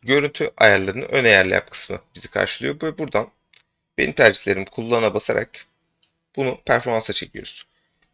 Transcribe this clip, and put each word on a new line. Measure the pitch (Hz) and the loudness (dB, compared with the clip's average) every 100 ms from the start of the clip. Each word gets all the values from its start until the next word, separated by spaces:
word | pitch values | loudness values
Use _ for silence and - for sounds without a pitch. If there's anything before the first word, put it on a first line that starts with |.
görüntü | 113 143 143 - 151 - | 0 0 0 -2 -4 4
ayarlarını | 110 98 95 101 | 4 6 2 -6
ön | - 139 | -2 2
ayarlı | 120 98 95 | 6 6 4
yap | 95 - | 0 -2
kısmı | - - 95 _ | -10 -10 -12 _
bizi | - - | -18 -8
karşılıyor. | 101 95 - 131 143 | -4 -4 -4 -6 -6
Ve | 160 147 | -8 -8
buradan | 156 104 226 _ _ _ _ _ _ - | -4 -4 -4 _ _ _ _ _ _ -4
benim | 131 | -2
tercihlerimi | 139 113 - 101 95 | 4 4 4 -2 -4
kullana | 98 - 113 120 110 | -6 -10 -2 0 2
basarak | 104 - - 117 - - _ _ _ _ _ _ - | 0 -2 -2 -4 -10 -20 _ _ _ _ _ _ -4
bunu | 131 127 - | -4 -4 -2
performansa | 123 123 113 - | 0 0 -2 -2
çekiyoruz. | - - - - - - _ _ _ _ | -6 -8 -12 -16 -16 -20 _ _ _ _